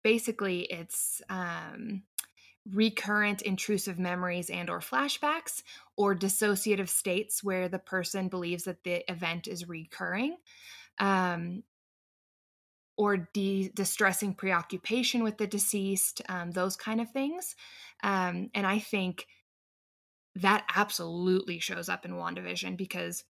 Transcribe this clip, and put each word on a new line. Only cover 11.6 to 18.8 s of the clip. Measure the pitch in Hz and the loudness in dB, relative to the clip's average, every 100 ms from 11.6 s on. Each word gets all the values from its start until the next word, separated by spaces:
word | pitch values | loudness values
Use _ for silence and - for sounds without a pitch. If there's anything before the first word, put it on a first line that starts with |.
| - _ _ _ _ _ _ _ _ _ _ _ _ - | -10 _ _ _ _ _ _ _ _ _ _ _ _ 2
or | 208 196 | 4 4
de-, | 165 208 196 196 190 | 0 0 0 2 0
distressing | - 196 - 196 190 202 | 0 -2 4 4 4 -2
preoccupation | 185 190 175 170 185 - 240 240 247 | -2 2 0 0 -8 -2 0 2 2
with | 220 214 | 0 0
the | 202 | -2
deceased, | 208 - 208 196 190 - - - | 0 0 0 0 2 0 -2 -6
um, | 185 175 | -4 -2
those | 175 185 - | 0 0 0
kind | - 220 | -2 -2
of | 226 | -2
things. | 277 277 349 - - - - - _ | -2 -2 -2 -8 -10 -18 -20 -20 _
Um, | 196 190 180 175 196 | 0 2 2 -2 -4
and | 202 190 | 0 2
I | 208 | 2